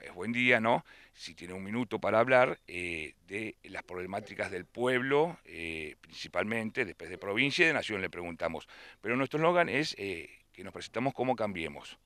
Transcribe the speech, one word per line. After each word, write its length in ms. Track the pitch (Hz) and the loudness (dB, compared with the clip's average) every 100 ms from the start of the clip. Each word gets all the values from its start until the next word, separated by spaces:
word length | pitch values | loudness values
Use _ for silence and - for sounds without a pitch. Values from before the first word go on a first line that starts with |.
es 120 | - | -12
buen 180 | 87 101 | -8 -4
día, 280 | 120 123 123 | 2 6 6
¿no? 260 | 113 135 - - - | 6 2 0 -14 -20
Si 220 | - - 82 | -18 -16 -14
tiene 180 | 87 | -10
un 100 | 92 | -10
minuto 360 | 95 113 123 107 | -6 -4 -4 -2
para 200 | 92 107 | 4 4
hablar, 400 | 123 127 131 175 - | 6 6 6 2 -8
eh, 480 | 87 90 85 76 - 85 | -6 -4 -4 -8 -12 -10
de 280 | 98 110 - | -8 -8 -10
las 200 | 90 92 | -12 -12
problemáticas 680 | - 90 92 98 107 101 98 | -10 -8 -6 -6 -8 -6 -4
del 140 | 92 90 | -4 -8
pueblo, 720 | - 123 127 131 143 165 165 - | -2 2 2 4 2 2 -2 -14
eh, 500 | 82 82 80 78 69 | -10 -6 -6 -8 -12
principalmente, 840 | - 78 80 87 104 113 110 117 107 | -18 -14 -4 -2 0 -2 -2 -2 -4
después 240 | 78 85 | -6 -12
de 80 | 90 | -8
provincia 480 | 98 101 139 135 165 | -2 0 2 4 4
y 20 | |
de 60 | |
nación 280 | 139 98 104 | 4 0 -4
le 80 | 92 | -4
preguntamos. 580 | 87 87 82 85 80 - - - - | -6 -8 -4 -4 -4 -10 -18 -20 -10
Pero 160 | 101 123 | -2 0
nuestro 220 | 135 151 | 0 2
eslogan 280 | 160 180 170 | 4 4 4
es, 280 | 123 156 - | 2 0 -4
eh, 320 | 101 85 73 - _ | -6 -6 -10 -18 _
que 100 | - | -16
nos 100 | 95 | -12
presentamos 400 | 90 - 113 131 | -12 -6 -2 -2
como 220 | 131 123 123 | 0 0 2
Cambiemos, 640 | 107 92 80 69 - - | 0 -2 -6 -8 -14 -18